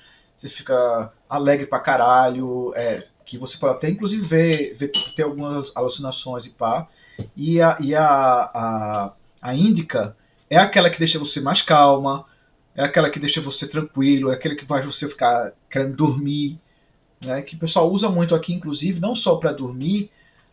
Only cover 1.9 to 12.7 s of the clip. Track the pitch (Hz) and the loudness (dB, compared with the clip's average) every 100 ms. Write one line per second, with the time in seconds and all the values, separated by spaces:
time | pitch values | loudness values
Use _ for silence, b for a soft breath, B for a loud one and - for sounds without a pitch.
1.9 | 131 120 127 127 127 127 123 123 117 117 | 2 6 6 4 0 -4 -4 -6 -4 -4
2.9 | 110 - _ - 123 131 - 139 127 151 | -4 -8 _ -18 -14 -14 -4 -2 0 -2
3.9 | 202 208 214 175 160 165 156 143 117 143 | -2 -2 -4 0 4 4 2 -2 -6 -6
4.9 | - - - 151 143 143 143 139 - 127 | -4 -6 -4 -4 -4 -6 -6 -6 -4 -4
5.9 | 123 135 127 - 123 117 - 113 117 160 | -4 -8 -10 -10 -10 -12 -4 -2 -2 -6
6.9 | B B B 110 - 151 170 165 156 139 | B B B -14 -6 0 4 4 4 0
7.9 | 151 156 139 131 127 135 117 113 110 107 | 2 4 4 4 2 0 -4 -4 -4 -4
8.9 | 107 98 - _ _ 123 131 202 175 156 | -4 -6 -10 _ _ -6 2 4 4 0
9.9 | 123 104 - _ _ _ 151 196 202 175 | -4 -4 -8 _ _ _ 4 6 4 2
10.9 | 160 160 156 143 - 135 175 - 151 143 | 2 -2 -2 -6 -6 -2 -2 2 6 6
11.9 | 139 139 135 - b b _ _ | 6 2 -4 -8 b b _ _